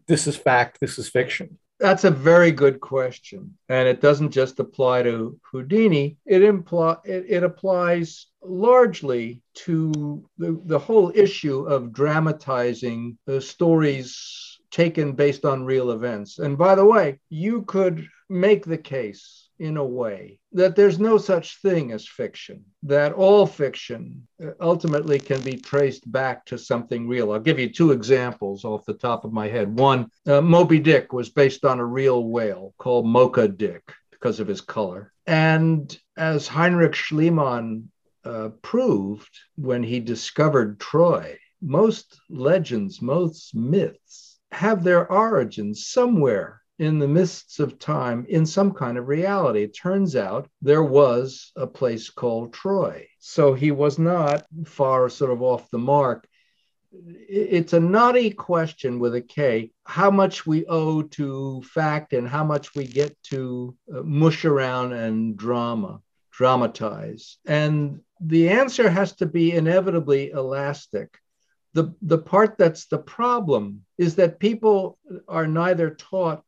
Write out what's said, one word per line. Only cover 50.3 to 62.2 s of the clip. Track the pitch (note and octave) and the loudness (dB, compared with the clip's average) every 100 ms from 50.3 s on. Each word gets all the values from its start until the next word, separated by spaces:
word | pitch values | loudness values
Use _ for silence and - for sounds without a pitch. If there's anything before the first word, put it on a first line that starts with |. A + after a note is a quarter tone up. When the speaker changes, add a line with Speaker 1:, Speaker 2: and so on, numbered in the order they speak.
| A#2 C#3+ - | -6 -10 -4
Speaker 2:
there | C3+ D#3 | 2 2
was | D3 C#3 C3+ A#2+ C3 - - - | 4 6 4 2 -4 -10 -16 -12
a | B2+ | -10
place | - B2 A2+ - | -4 -4 -4 -12
called | - B2 A2+ A#2+ | -8 -4 -4 -8
Troy. | - F#3+ G3 B2 - - _ | -8 -4 -2 -4 -6 -20 _
So | - - C#3+ B2+ | -8 2 4 4
he | D3+ | 0
was | C#3+ D3 C#3 | 0 0 0
not | E3 F3+ D3 C#3+ - D#3+ | 0 0 0 -2 -6 -16
far | D#3 - C3+ C3 B2 | -10 -2 0 2 0
sort | - C3+ | 0 -4
of | A#2+ | 0
off | B2+ A#2+ - | 0 -2 -4
the | A#2 | -6
mark. | B2+ C#3+ B2+ A2+ _ _ _ _ _ _ _ | 0 2 2 -4 _ _ _ _ _ _ _
I-, | F#3 E3+ E3+ - | -20 -20 -20 -6
it's | G3 - F3 E3 | -4 0 -2 2
a | E3+ | 2
knotty | E3+ G#3+ A#3+ B3 A3 | 4 4 4 4 0
question | - - E3+ D#3+ - C3 A#2+ | -4 -4 -2 -2 -6 -6 -2
with | A#2+ B2 | -2 -4
a | |
K, | A#2+ - C#3 A2+ A2+ _ - | -8 -2 0 0 -6 _ -10
how | E3 G3 | 0 2
much | G3 F#3+ - D#3+ | 4 2 -2 -4
we | D#3 E3 | -2 -2
owe | E3 D#3 D#3 | -2 -2 -2
to | D3+ - C#3 C3+ C3+ C3 | -4 -8 -8 -6 -10 -10
fact | - D#3+ D3+ D3+ D3+ | -8 -4 -2 -4 -4
and | B2+ | -6